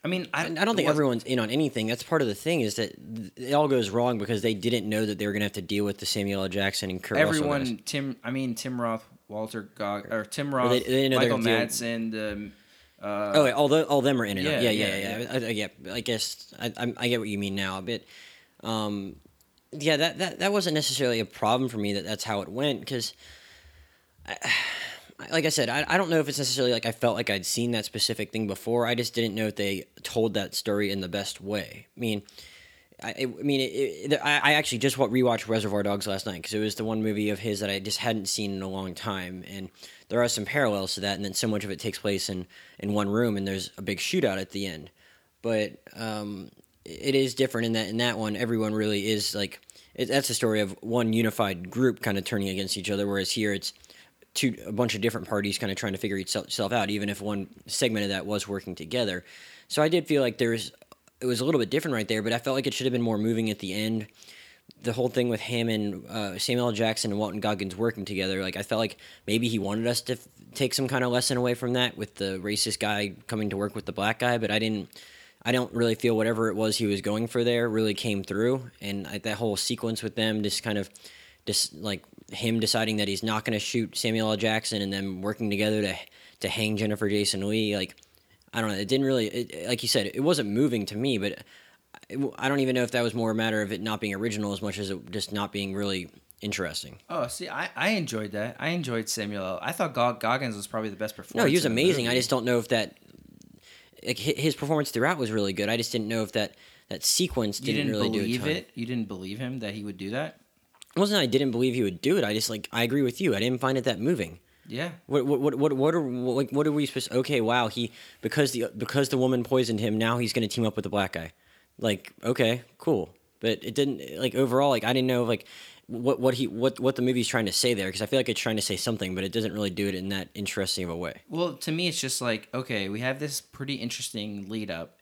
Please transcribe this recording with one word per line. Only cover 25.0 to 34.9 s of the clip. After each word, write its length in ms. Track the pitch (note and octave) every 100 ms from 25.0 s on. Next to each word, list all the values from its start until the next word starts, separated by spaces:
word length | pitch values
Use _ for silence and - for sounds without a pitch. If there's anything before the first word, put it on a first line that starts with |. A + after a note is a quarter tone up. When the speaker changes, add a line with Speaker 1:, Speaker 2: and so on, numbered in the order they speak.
| - -
Speaker 2:
I, 100 | -
like 140 | E3
I 60 | C#3+
said, 180 | - B2
I, 160 | C3 D3
I 80 | F3+
don't 140 | F3+
know 100 | E3
if 80 | C#3+
it's 100 | C#3
necessarily, 340 | C3 B2+ B2
like, 140 | A#2 A2+
I 60 |
felt 220 | A2+ A#2+ G#2
like 140 | A2+
I'd 160 | G2+ F2+
seen 260 | - A#2+
that 120 | A#2
specific 480 | G#2 A2 - A2 G#2
thing 140 | A2 G#2+
before. 400 | G2 - A#2+ A#2
I 80 |
just 200 | A#2+ A#2
didn't 200 | - A2+
know 120 | G2+ A2
if 100 | G#2
they 300 | G2+ G2 - -
told 320 | - A#2+ A2
that 200 | G2+ F#2+
story 360 | - - G2+ G#2
in 100 | G2
the 80 | F#2
best 320 | G2+ G2 -
way. 460 | F#2+ G#2 E2 - - -
I 40 |
mean, 220 | A#2 G#2 - - - - - - _ _
I, 120 | - -
I 40 | C3
mean, 340 | - C#3+ C#3
it, 520 | C3 A#2+ C3+ D2+ A#2+
it, 80 | D3
I, 180 | C#3+ D3
I 100 | C#3+
actually 240 | D3+ D3+ A#2+
just 180 | C3+